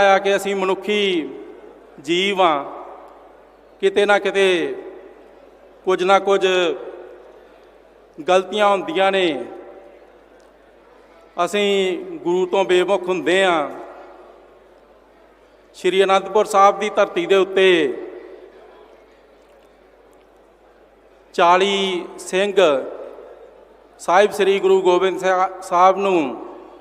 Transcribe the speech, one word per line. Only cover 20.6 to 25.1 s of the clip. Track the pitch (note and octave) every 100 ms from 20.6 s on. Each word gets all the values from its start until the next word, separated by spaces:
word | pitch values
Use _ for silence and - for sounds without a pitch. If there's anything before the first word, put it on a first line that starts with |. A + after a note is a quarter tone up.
| _ _ _ _ _ _ _
ਚਾਲੀ | - E3+ F3+ G3+ G3 F#3+ F3+ E3 -
ਸਿੰਘ | - F#3 G3+ F#3+ E3+ C3+ - - - - - - - - - _ _ -
ਸਾਹਿਬ | - F3+ G#3
ਸ੍ਰੀ | G#3 F#3+ G3
ਗੁਰੂ | F#3 F#3+
ਗੋਬਿੰਦ | F3+ F3 F#3